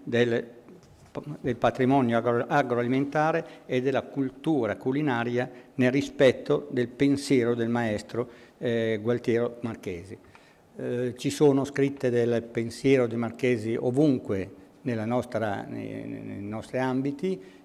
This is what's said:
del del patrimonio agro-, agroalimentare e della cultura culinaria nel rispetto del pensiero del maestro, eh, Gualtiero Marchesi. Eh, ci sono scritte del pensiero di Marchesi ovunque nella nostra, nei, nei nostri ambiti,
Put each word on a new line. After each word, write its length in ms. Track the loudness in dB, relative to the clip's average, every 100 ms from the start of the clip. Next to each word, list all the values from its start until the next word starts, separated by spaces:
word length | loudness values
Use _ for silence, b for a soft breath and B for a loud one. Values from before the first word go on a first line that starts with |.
del 540 | -2 2 2 0 -4 -16 -20 -20 -20 -20 -14 -14 -12 -8
del 160 | -6 0
patrimonio 600 | 0 2 4 4 4 2
agro-, 280 | 2 0 2
agroalimentare 1120 | 0 2 0 0 0 0 0 0 0 -6 -16 -4
e 140 | -2
della 220 | 0 -2
cultura 720 | -4 -4 -4 -4 -2 0 0 -2
culinaria 760 | -2 0 0 0 0 -2 -4 B B
nel 160 | 2 2
rispetto 760 | 2 -2 4 4 4 0 -2 0
del 180 | -4 -4
pensiero 680 | 2 2 2 2 2 4
del 140 | 0 0
maestro, 600 | 0 0 -2 -4 -6 -6 B B -6
eh, 400 | -2 0 0 0
Gualtiero 560 | 0 0 2 2 0 -4
Marchesi. 580 | -8 -8 -8 -10 -12 -18 -20 b b b _ -10
Eh, 380 | -6 -4 -4 -2
ci 140 | -4
sono 340 | 6 6 6
scritte 460 | 2 0 0 0 0
del 320 | 2 2 0
pensiero 640 | -2 -6 -6 0 4 4 4
di 100 | -2
Marchesi 600 | -6 -2 0 0 -2 -2
ovunque 880 | 0 4 4 4 0 -4 -4 -10 -20 -10
nella 220 | -4 -4
nostra, 600 | -2 -2 -2 -4 -2 -4 -8
nei, 360 | -10 -10 -10 -10
nei 360 | -10 -10 -10
nostri 360 | -8 -10 -6 -4
ambiti, 640 | -2 -2 -2 -4 -4 -4 B B